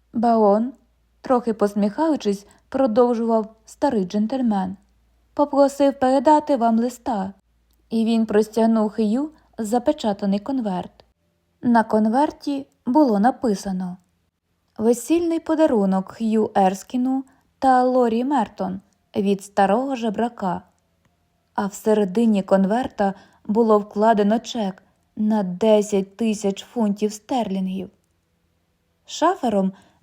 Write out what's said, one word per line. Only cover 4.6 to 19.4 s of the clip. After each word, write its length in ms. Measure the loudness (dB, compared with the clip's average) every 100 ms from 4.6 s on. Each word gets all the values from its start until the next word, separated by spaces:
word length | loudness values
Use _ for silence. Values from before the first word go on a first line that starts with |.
| -4 -8 _ _ _ _ _
"попросив 640 | -2 0 4 2 4 0 2
передати 580 | 0 2 4 4 2 0
вам 220 | 2 0
листа". 540 | -2 -6 -6 -6 -6 -12 _ _ _ _ _
І 140 | -2
він 220 | 0 0 2
простягнув 640 | 0 0 0 2 2 0
Х'ю 400 | -2 -2 0 -4 -10 _ -12
запечатаний 800 | -4 -2 0 -2 -4 -4 -2 -2
конверт. 640 | -2 -4 -4 -6 -8 _ _ _ _ _ _ _
На 220 | 2 2
конверті 840 | 4 2 2 2 0 -2 -6 -6 -8 _ -2
було 320 | 2 4 4
написано: 800 | 2 0 -2 -2 -4 -8 -8 -12 _ _ _ _ _ _ _ -4
"Весільний 640 | 0 0 0 0 0 -2
подарунок 720 | -2 0 2 2 2 0 -4
Х'ю 380 | -6 -2 0 0
Ерскіну 720 | 2 2 0 -6 -4 -2 -2 -6 _ _ _
та 260 | 2 4
Лорі 400 | 4 2 2 0
Мертон 560 | 0 0 -2 -6 -8 -8 -14 _ _ -4
від 280 | 0 -2